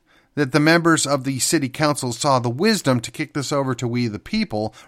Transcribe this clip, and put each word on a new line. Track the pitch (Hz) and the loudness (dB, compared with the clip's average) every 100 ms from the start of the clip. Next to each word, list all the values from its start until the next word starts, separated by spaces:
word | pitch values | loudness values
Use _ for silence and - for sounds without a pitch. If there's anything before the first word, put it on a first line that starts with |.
| _ _ _ | _ _ _
that | - 143 | -4 0
the | 151 | 2
members | 151 165 170 156 135 | 4 4 4 2 2
of | 139 | -2
the | 131 135 | -2 -2
city | - 165 135 | 0 0 -2
council | 120 151 147 127 | 0 0 0 -4
saw | 117 151 131 | -2 0 2
the | 120 | 0
wisdom | 120 208 214 143 123 | 0 0 2 2 0
to | - | -2
kick | - 151 | -8 -8
this | 151 135 | -6 -4
over | 147 131 | -2 -2
to | 127 123 | -4 -2
we | 120 120 | -2 -2
the | 104 | -4
people | - 214 220 107 107 - | -4 -4 -2 -4 -6 -8